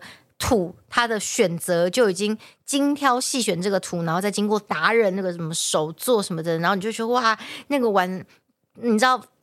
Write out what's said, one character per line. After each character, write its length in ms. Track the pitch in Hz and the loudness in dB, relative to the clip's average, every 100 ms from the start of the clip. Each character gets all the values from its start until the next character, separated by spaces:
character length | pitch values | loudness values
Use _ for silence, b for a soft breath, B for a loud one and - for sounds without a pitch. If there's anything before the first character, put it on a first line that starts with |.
| B B B - | B B B -8
土， 360 | - 233 170 - _ | 0 0 0 -6 _
它 200 | - 240 | 0 0
的 120 | 220 | 0
选 380 | - - 196 170 | -2 0 0 0
择 320 | - 175 175 | 0 2 2
就 200 | 185 226 | 4 2
已 40 | |
经 240 | 180 208 220 B B - | 2 -2 -4 B B -4
精 280 | 285 285 | 0 0
挑 260 | 285 277 247 | 2 2 2
细 220 | - 262 | 0 -2
选 180 | 214 170 | -2 -2
这 100 | 196 | 0
个 100 | 196 | -2
土， 240 | - 175 | -2 -4
然 100 | 165 | -2
后 80 | 165 | 0
再 80 | 202 | -2
经 180 | 202 208 | 0 0
过 120 | 214 | 0
达 340 | - 165 165 | -2 -2 2
人 200 | 226 208 190 | 4 2 0
那 60 | |
个 120 | 190 | -4
什 100 | 170 | -4
么 100 | 165 | -6
手 380 | 165 - 175 156 | -4 -2 0 -2
做 280 | 165 - 226 | -4 0 0
什 120 | 190 | 0
么 80 | 160 | -4
的， 180 | 160 165 | -2 0
然 100 | 170 | 0
后 60 | 196 | 0
你 60 | |
就 100 | 208 | -2
说， 160 | 214 226 | -4 -2
哇， 300 | 247 226 214 B B - | 0 2 0 B B -4
那 120 | 277 | 0
个 100 | 233 | 2
碗， 360 | 196 185 185 - b _ _ _ - | 2 2 -2 -12 b _ _ _ -6
你 220 | 240 220 | 0 4
知 60 | |
道， 180 | 254 254 - _ | 4 2 -2 _